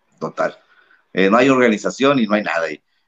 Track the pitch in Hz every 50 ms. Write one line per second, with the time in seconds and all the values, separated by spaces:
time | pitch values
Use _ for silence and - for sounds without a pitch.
0 | _ _ _ _ - - - - 80 82 - - _ _ _ _ _ _ _ _
1 | _ _ - 92 95 95 107 120 131 139 135 127 123 117 107 98 - 92 92 -
2 | 131 139 143 131 113 98 104 107 101 82 82 85 82 78 76 - _ _ _ _
3 | _